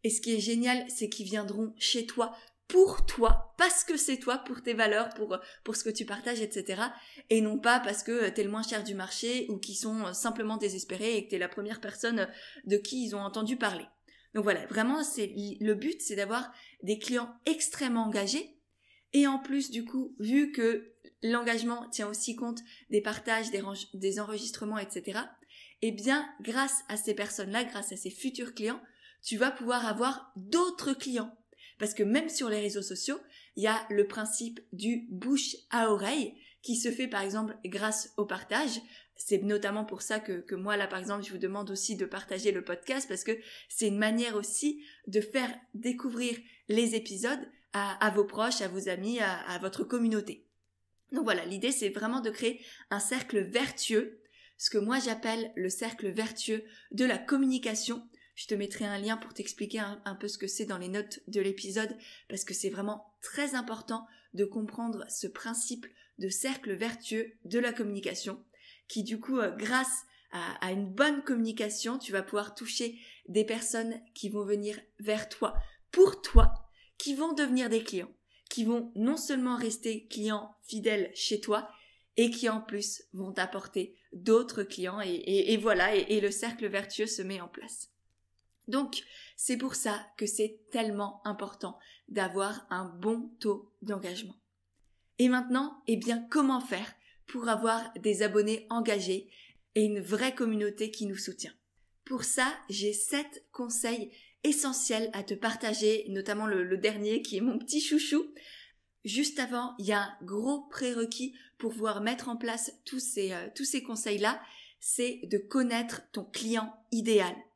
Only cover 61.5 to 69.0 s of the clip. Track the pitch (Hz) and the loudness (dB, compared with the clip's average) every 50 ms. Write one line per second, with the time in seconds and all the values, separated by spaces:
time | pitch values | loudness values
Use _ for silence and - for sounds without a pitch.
61.5 | 196 196 - 196 190 214 190 - - - - - - - _ _ - 196 - - | -2 -4 -6 -4 -2 -2 -2 -2 -6 -10 -14 -20 -20 -20 _ _ -8 -8 -6 -6
62.5 | 185 - - 196 - 196 202 208 214 208 - - _ _ - - - 269 294 277 | -6 -4 -4 -4 -4 -4 -4 -6 -6 -8 -12 -20 _ _ -14 -8 -4 -4 -4 -2
63.5 | 262 254 233 226 220 220 - - 226 226 226 - - - _ _ - 175 202 196 | -2 -4 -4 -4 -10 -10 -8 -8 -8 -8 -8 -12 -20 -20 _ _ -2 -2 -2 0
64.5 | - 226 214 208 - - 233 233 220 196 - - - - - 190 - - - 226 | 0 -6 -6 -6 -6 -6 -6 -6 -6 -6 -8 -8 -8 -8 -8 -8 -10 -8 -8 -6
65.5 | 233 233 - - 247 240 - - _ _ - _ _ - 190 190 190 - - 262 | -4 -4 -4 -4 -6 -10 -12 -18 _ _ -20 _ _ -6 -6 -4 -2 -2 -2 -2
66.5 | 262 262 - 220 196 180 220 233 233 233 - - 226 220 226 226 - _ _ 175 | -2 -4 -4 -6 -4 -2 -2 -4 -4 -6 -8 -4 -4 -4 -4 -4 -8 _ _ -2
67.5 | 190 240 240 240 233 240 226 208 202 202 196 - - - - 196 196 254 - _ | 0 2 2 0 -2 -2 -4 -2 -4 -4 -4 -4 -6 -4 -6 -8 -8 -10 -14 _
68.5 | _ _ - - - _ _ _ - 226 | _ _ -20 -20 -20 _ _ _ -6 -4